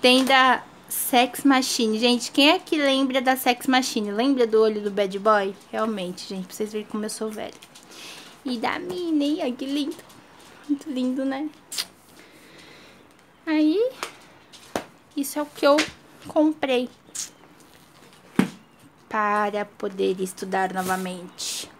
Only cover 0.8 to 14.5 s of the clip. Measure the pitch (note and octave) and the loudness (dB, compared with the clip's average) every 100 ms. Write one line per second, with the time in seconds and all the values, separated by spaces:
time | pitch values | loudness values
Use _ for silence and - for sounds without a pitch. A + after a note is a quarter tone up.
0.8 | - - - B3 B3 - C#4+ C4+ B3+ - | -10 -6 2 4 2 2 4 4 2 0
1.8 | A3+ A3 A#3+ A#3+ A#3+ - C#4+ F4+ - D#4+ | 0 2 2 2 0 4 4 4 0 0
2.8 | C#4+ C4+ C4+ C4 B3+ C4 C4 B3 - B3+ | 2 2 2 0 0 0 0 -2 2 0
3.8 | B3+ - G#3 G3+ B3+ C4+ A#3 A3 A3 G#3+ | 0 -4 -4 -2 0 2 2 4 4 2
4.8 | G#3 G3 G3+ G3 G#3 G#3+ G3 G3 - A3 | -4 -2 -2 0 2 2 2 -6 -10 -6
5.8 | A3 G#3 F3+ F#3 - F#3+ F#3 - G#3+ G#3+ | -4 -4 -8 -10 -10 -10 -10 -8 -8 -8
6.8 | G#3 A3 G#3+ - A3 G#3+ - - - - | -8 -8 -6 -6 -8 -8 -12 -14 -20 -20
7.8 | - - - - - - - A#3+ A#3+ - | -20 -20 -18 -18 -20 -14 -8 -4 -4 -4
8.8 | F4+ F4+ F4 D#4 C#4+ D#4+ D4+ A#3+ C4+ C#4+ | -6 -6 -2 0 0 0 -4 -4 -4 -4
9.8 | C#4+ - - - - - - - - C#4+ | -4 -8 -14 -20 -20 -20 -20 -20 -6 -6
10.8 | - B3+ B3+ B3+ C4+ C4+ D4+ - _ - | -4 -4 -2 -2 -2 -4 -6 -10 _ -10
11.8 | - - - - - - - - - - | -10 -14 -20 -20 -20 -20 -20 -20 -20 -20
12.8 | - - - _ _ _ - D#4 D4+ F4 | -20 -20 -20 _ _ _ -2 2 2 2
13.8 | B4 C5 - - - - _ | 0 -2 -14 -14 -20 -20 _